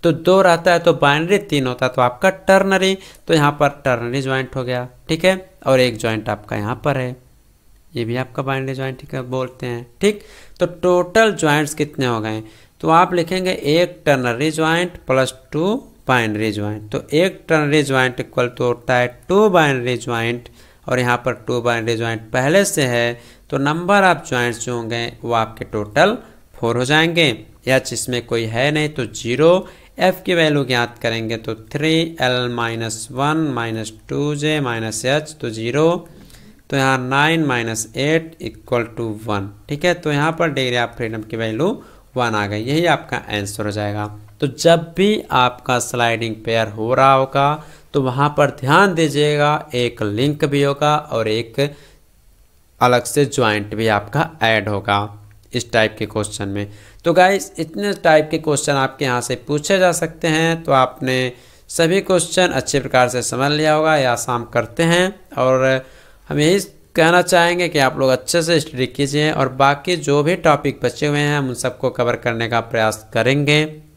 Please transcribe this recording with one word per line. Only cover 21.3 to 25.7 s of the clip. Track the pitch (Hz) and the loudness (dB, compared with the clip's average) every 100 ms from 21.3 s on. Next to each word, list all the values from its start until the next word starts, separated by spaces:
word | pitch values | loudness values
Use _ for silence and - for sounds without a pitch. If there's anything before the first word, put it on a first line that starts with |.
| 117 - | -6 -4
टू | 123 | -2
बाइनरी | 117 117 113 113 | 0 -2 -2 -2
ज्वाइंट | 117 113 113 | -2 -6 -4
पहले | 127 135 180 196 | -2 2 2 2
से | - | 0
है, | 131 120 120 120 - - _ | 0 0 0 -4 -14 -20 _
तो | 139 | -2
number | 143 160 180 202 | -2 -2 2 4
of | 190 160 | 4 2
joints | - 127 120 117 - | -2 -2 -2 -4 -6
जो | 120 | -6
होंगे | 113 117 117 - | -6 -6 -6 -8
वो | 123 | -2
आपके | 117 110 - | -2 -2 -6
टोटल | 117 | -8